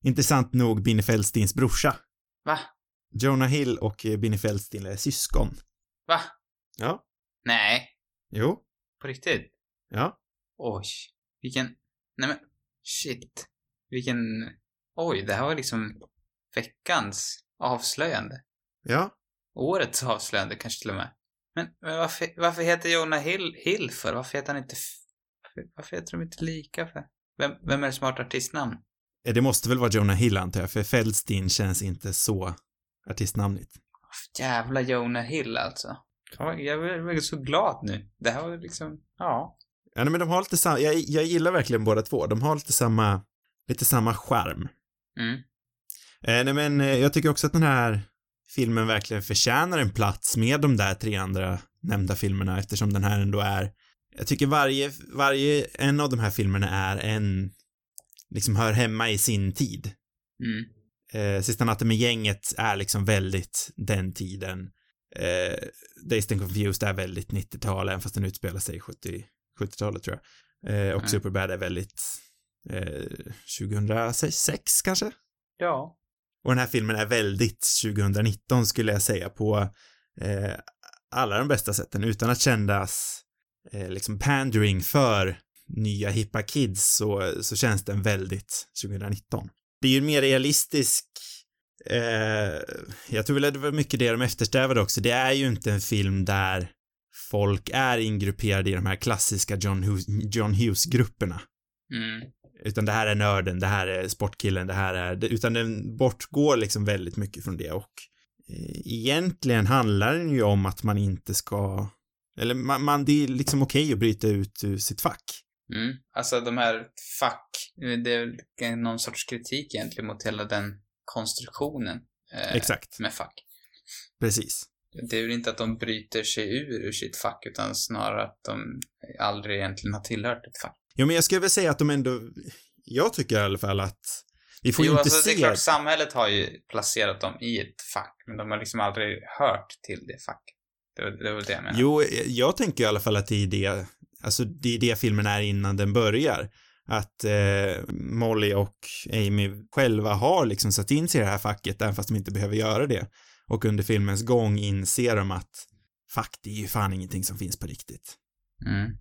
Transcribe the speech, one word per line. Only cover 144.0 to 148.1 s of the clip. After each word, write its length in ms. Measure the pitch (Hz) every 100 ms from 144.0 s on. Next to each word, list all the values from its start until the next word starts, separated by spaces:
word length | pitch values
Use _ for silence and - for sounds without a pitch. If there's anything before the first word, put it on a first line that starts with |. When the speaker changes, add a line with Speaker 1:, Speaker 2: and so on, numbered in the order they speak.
| - -
Speaker 1:
alltså, 220 | 113 -
det 300 | 117 156 123
är 40 | 117
det 180 | 117 110
filmen 260 | 117 104 104
är 140 | 101
innan 360 | 104 101 101 101
den 160 | 101
börjar. 560 | 104 110 110 151 95 101 _ _ _ -
Att, 380 | 110 101 _
eh, 600 | 107 104 101 98 98 - -
Molly 600 | - 65